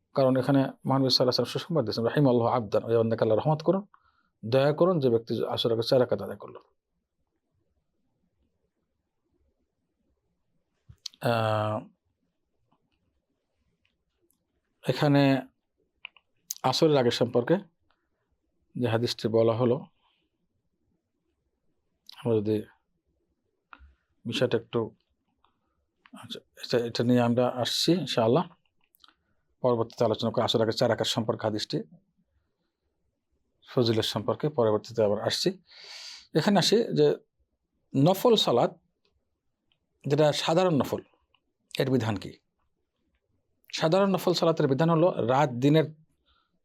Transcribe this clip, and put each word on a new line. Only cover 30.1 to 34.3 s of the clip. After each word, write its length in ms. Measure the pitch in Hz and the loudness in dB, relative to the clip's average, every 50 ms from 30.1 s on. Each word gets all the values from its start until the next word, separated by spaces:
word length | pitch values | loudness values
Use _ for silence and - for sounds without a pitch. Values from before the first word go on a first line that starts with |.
| 110 - 117 113 | 0 -2 -4 -4
করা 140 | - - 113 | -2 -2 -2
আসরের 180 | 104 - 120 113 | 0 0 0 0
আগে 100 | 107 110 | 0 0
চার 180 | - 131 117 | -2 0 -2
রাকাত 160 | 110 - 113 | 0 -2 -2
সম্পর্কে 400 | - - - 110 110 113 107 - | -4 -2 -4 -4 -4 -6 -4 -4
হাদিসটি, 360 | 110 104 104 - - - 151 - - - _ _ _ _ _ _ _ _ _ _ _ _ _ _ _ _ _ _ _ _ _ _ _ _ _ _ _ _ _ _ _ _ _ _ _ - | -4 -4 -4 -8 -6 -8 -8 -8 -10 -16 _ _ _ _ _ _ _ _ _ _ _ _ _ _ _ _ _ _ _ _ _ _ _ _ _ _ _ _ _ _ _ _ _ _ _ -2
ফজিলত 300 | 135 123 113 113 110 104 | 0 0 2 2 0 -2
সম্পর্কে 440 | - - 110 101 117 | -2 -4 -6 -4 -4